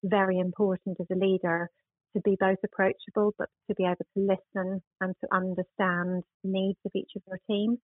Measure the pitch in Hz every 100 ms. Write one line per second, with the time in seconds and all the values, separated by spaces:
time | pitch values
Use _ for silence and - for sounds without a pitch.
0 | 196 202 190 185 185 - 208 185 - 175
1 | 175 185 196 185 180 170 170 _ _ _
2 | _ 208 208 190 190 190 - - 190 -
3 | - - 208 208 - _ _ 208 185 175
4 | - - 196 190 _ 202 185 190 - _
5 | 185 180 - 185 185 180 185 _ 190 175
6 | 175 180 - _ 190 190 190 196 202 196
7 | - - - 185 - 208 214 240